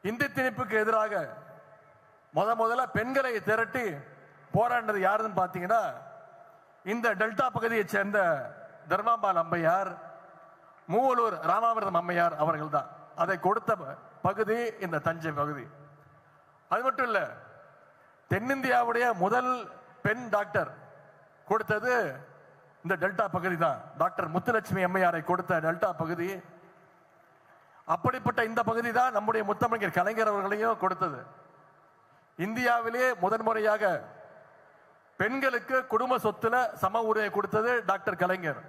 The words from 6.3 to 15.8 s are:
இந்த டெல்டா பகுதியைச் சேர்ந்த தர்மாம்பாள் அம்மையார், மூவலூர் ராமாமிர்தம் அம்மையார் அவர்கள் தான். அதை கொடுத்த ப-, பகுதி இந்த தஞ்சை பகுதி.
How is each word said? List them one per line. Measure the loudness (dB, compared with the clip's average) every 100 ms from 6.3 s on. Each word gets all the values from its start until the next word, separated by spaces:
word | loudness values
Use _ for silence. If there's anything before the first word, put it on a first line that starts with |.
| -20 -20 -20 _ _ -6
இந்த | 0 0
டெல்டா | 2 0 2 0 0
பகுதியைச் | 0 0 0
சேர்ந்த | 0 2 2 4 2 -4 -12 -20 -20 -2
தர்மாம்பாள் | 0 2 2 2 2
அம்மையார், | 0 2 2 2 -2 -8 -16 -20 -20 -20 -20 -20 -20 -20 -2
மூவலூர் | 2 4 4 2 0 0
ராமாமிர்தம் | 2 2 2 0 0
அம்மையார் | 0 2 2 2
அவர்கள் | 0 0 0 -2
தான். | -2 -14 -18 -4
அதை | -2 0
கொடுத்த | 2 0 0 -2
ப-, | -4 -12 -18 -4
பகுதி | -2 0 0 0 -2 -6
இந்த | -4 -2 -2
தஞ்சை | -4 -4
பகுதி. | -2 -2 -4 -12 -18